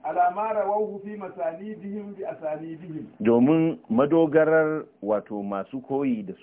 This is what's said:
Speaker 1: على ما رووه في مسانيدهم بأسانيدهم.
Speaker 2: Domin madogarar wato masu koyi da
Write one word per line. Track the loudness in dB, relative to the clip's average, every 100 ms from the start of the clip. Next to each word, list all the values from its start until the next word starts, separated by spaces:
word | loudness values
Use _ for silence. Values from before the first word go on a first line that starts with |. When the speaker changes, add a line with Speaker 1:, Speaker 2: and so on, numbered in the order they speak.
| -4
Speaker 1:
على | 2 2 2
ما | -4
رووه | -2 0 0 -2 -6
في | -12 -12
مسانيدهم | -12 -6 -6 -6 -12 -12 -10 -10 -10
بأسانيدهم. | -10 -10 -8 -8 -8 -10 -12 -12 -12 -12 -2
Speaker 2:
Domin | 2 6 6 6 4 0 _
madogarar | 2 4 4 6 6 6 4 2 -2 -8 _
wato | -2 -2 -2 -8
masu | -6 -6 -6 -12
koyi | -6 -4 -2 -2 -6
da | -12